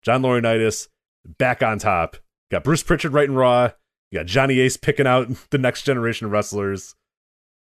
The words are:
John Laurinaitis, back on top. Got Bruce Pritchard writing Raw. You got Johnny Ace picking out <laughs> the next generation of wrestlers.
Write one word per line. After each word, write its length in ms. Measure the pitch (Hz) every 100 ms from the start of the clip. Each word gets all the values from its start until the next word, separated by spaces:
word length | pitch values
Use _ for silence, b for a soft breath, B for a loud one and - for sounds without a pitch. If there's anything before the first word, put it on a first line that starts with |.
John 200 | - 127
Laurinaitis, 680 | 131 123 117 113 110 - - _ _ _ - -
back 240 | 127 -
on 160 | 117 104
top. 400 | 107 90 82 - - _ _
Got 140 | 92
Bruce 180 | 131 160
Pritchard 300 | - 170 160
writing 220 | 143 143 131
Raw. 340 | 127 123 123 - _ _ _
You 100 | 90
got 60 | 87
Johnny 340 | 113 135 127
Ace 160 | 127 -
picking 300 | - 143 135
out 220 | 127 120 127
<laughs> 100 | -
the 80 | 143
next 240 | 127 -
generation 420 | - 131 117 110 110
of 60 |
wrestlers. 640 | 104 101 101 98 98 - - _ _ _ _ _ _ _